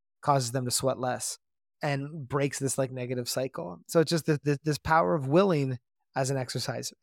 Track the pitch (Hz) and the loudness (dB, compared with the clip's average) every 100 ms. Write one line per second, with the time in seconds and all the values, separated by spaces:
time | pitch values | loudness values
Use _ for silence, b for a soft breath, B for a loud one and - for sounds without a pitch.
0 | _ _ - 139 120 131 123 - 131 127 | _ _ 2 4 2 -2 -2 0 0 -2
1 | 127 123 - - _ _ _ _ 156 139 | -2 -4 -6 -10 _ _ _ _ -4 -4
2 | 139 160 123 143 139 - 135 - 131 127 | -4 -10 -6 -2 0 0 -2 0 -2 -4
3 | 123 127 120 - 131 - 170 175 - 170 | -6 -4 -4 -4 -4 -6 -10 -12 0 2
4 | 156 165 - 151 147 143 156 147 - 165 | 4 2 2 0 2 0 0 -2 2 4
5 | 180 170 135 165 202 156 135 127 _ _ | 4 2 4 4 4 2 0 -4 _ _
6 | _ - 135 139 123 127 - 120 117 - | _ -4 -2 -2 -4 -6 -6 -6 -10 -10